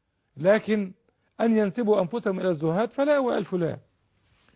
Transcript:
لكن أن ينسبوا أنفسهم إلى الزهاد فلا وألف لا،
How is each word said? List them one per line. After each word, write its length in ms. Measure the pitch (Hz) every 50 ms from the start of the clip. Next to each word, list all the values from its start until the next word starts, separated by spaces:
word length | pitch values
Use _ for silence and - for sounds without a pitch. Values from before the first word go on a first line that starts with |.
| _ _ _ _ _ _ _
لكن 560 | - 147 180 208 220 - 196 214 214 202 185 - _ _ _ _ _ _ _ _ -
أن 160 | 226 233 226
ينسبوا 440 | 214 214 196 - 240 240 208 208 196
أنفسهم 400 | 185 165 - 240 - 214 190 185
إلى 80 | 185 185
الزهاد 420 | 175 147 156 160 165 185 226 226
فلا 280 | - - 277 294 294 285
وألف 360 | 269 240 233 233 190 - 185
لا، 240 | 180 170 151 120 - - _ _ _ _ _ _ _ _ _ _ _ _ _ _